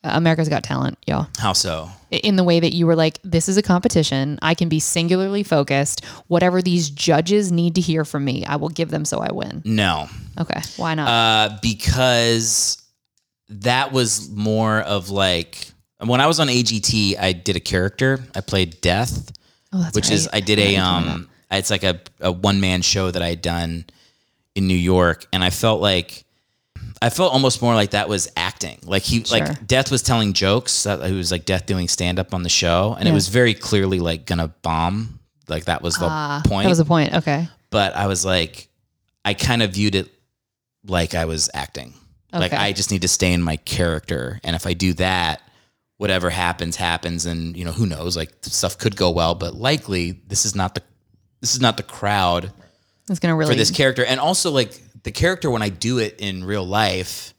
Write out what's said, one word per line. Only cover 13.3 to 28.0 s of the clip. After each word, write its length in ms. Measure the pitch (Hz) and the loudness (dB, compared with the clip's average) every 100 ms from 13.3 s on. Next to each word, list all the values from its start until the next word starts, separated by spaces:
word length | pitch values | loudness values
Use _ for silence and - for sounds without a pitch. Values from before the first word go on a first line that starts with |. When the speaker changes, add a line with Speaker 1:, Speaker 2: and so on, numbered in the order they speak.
| _ _ | _ _
Speaker 2:
that 420 | 104 113 127 135 | -4 0 2 2
was 380 | 131 113 110 76 | 2 2 -2 -6
more 500 | 104 107 110 110 107 | -2 0 2 2 0
of, 280 | 76 101 92 | 0 -4 -2
like, 640 | 98 95 87 85 - - _ _ _ | 0 2 2 -2 -12 -18 _ _ _
when 220 | 113 123 | 0 2
I 60 | 147 | 2
was 120 | 165 | 2
on 100 | 143 | 2
A 140 | 123 | 2
G 160 | 113 110 | 2 0
T, 380 | - 110 101 95 | 0 2 2 2
I 140 | 92 | 0
did 240 | 87 104 | 0 -2
a 40 | 90 | -4
character. 580 | - 92 95 - 131 135 127 | -2 0 0 0 0 0 -6
I 60 | 98 | -10
played 400 | - 98 87 80 | -2 0 0 0
Death, 500 | 87 92 123 - - - _ _ _ | 0 0 0 -4 -8 -20 _ _ _
Speaker 1:
Oh, 80 | 190 | -2
that's 140 | 165 | 0
Speaker 2:
which 160 | 107 - | 0 0
is, 140 | - - | 0 0
Speaker 1:
right. 80 | |
Speaker 2:
I 40 | 107 | -2
did 180 | 95 104 | 2 2
a, 120 | 101 | 4
Speaker 1:
Yeah, 240 | 98 92 90 | 4 2 0
you 40 | |
told 20 | |
me 40 | 85 82 | 0 -4
Speaker 2:
um, 60 | 85 _ _ | -10 _ _
it's 180 | 95 - | -4 0
like 140 | 98 | 0
a, 160 | 95 87 - _ | 0 -2 -10 _
a 120 | 92 | -4
one-man 500 | 90 101 98 95 90 | 0 2 2 2 0
show 280 | 85 101 92 | 0 0 0
that 100 | 87 | -2
I 80 | 85 | -4
had 120 | 85 | -2
done 440 | 87 85 85 82 - _ _ _ _ _ _ | -4 -2 -4 -6 -10 _ _ _ _ _ _
in 120 | 98 95 | -2 2
New 80 | |
York. 500 | 90 87 92 87 82 - | 2 4 4 4 0 -4
And 120 | 92 | -2
I 60 | 90 | 0
felt 320 | - 113 107 | 2 0 2
like, 440 | 101 90 - - _ _ _ _ _ - - - | 2 0 -2 -16 _ _ _ _ _ -16 -16 -2
I 80 | 113 | -2
felt 220 | - 180 | 2 2
almost 280 | 131 151 - | 4 2 2
more 120 | 120 | 2
like 160 | 113 101 | 2 2
that 180 | 104 | 0